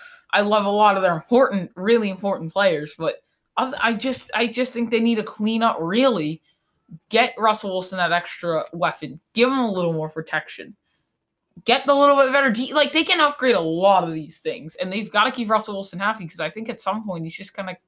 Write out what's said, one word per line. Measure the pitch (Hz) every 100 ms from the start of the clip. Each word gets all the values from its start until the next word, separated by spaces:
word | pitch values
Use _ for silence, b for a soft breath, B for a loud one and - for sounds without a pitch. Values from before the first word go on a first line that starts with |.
| B B B
I | 196
love | 208 214 202
a |
lot | 208 214 196
of |
their | 185 165
important, | - 240 262 196 175 -
really | 196 233 208
important | 190 202 190 165
players. | 190 196 151 151 -
But | 160 - _ _ _ -
I, | 254 -
I | 226
just, | 220 262 254 - 214
I | 240
just | 233 247
think | 233 226
they | 226
need | 226 220
to |
clean | - - 214 226
up, | 233 -
really. | 165 214 269 202 151 160 _ _ _ _ _ 165 _
Get | 220 240 190
Russell | 220 208 202
Wilson | 185 180 185
that | 175
extra | 175 170 - 170 160 -
weapon. | 170 165 - 156 143 _
Give | 226 247
him | 269
a | 233
little | 185 170
more | 160 156
protection. | 165 160 156 - - - - _ _ _ _ _ _ _ - -
Get | 262 277
a |
little | 277 285 277
bit | 262
better | 277 269
de-, | 220 254
like, | 294 285
they | 311
can | 330 359
upgrade | 294 294 254 202
a |
lot | 160 165 190 190 170
of |
these | 160 151 -
things, | 156 - 156 -
and | 185
they've | 202 220
gotta | 208 240
keep | 247 214
Russell | 220 214 196
Wilson | 196 180
happy, | 202 214 165
'cause | -
I | 156
think | 214 226
at | 214
some | 190 208
point | 214 170 165
he's | -
just | 196
gonna | - 185 180